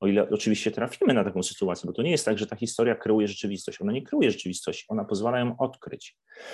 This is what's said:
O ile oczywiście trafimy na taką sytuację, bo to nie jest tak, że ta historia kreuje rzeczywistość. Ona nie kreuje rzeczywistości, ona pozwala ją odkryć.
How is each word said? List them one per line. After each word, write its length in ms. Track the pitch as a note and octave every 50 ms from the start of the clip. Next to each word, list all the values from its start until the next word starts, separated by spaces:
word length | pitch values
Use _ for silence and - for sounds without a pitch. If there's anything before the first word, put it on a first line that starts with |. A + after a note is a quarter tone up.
O 60 | -
ile 240 | G2+ G2+ G#2 G2 -
oczywiście 400 | - G#2 - A2 G#2+ - - A2+
trafimy 440 | G#2 - A2+ B2 - - G4 - C3
na 100 | A2+ F#2+
taką 180 | G2+ F2+ F#2 F2+
sytuację, 440 | - - - G2+ F#2 F2 - -
bo 60 | F2+ F2
to 100 | - B2
nie 80 | E3
jest 140 | F3 D#3 -
tak, 140 | - A2 G2+
że 80 | G#2+
ta 100 | - -
historia 380 | G#2 A#2+ A#2 - - A#2 A#2 A2
kreuje 340 | - - A2 G#2+ G#2+ G#2+ G#2
rzeczywistość. 520 | G2+ - - G2+ G2+ F#2 - - - -
Ona 120 | F#2 G2+ A2
nie 100 | C3 C#3
kreuje 280 | - - D4+ G3 A#2
rzeczywistości, 540 | G2+ - - F2+ F#2 - - - - - - -
ona 160 | G#2+ G#2+ G2+
pozwala 340 | - G#2+ G2 G#2+ A#2 B2 B2
ją 180 | A#2+ A#2+ A#2 -
odkryć. 580 | C3 B2+ - - - - - - - - - _ _ _ - - - -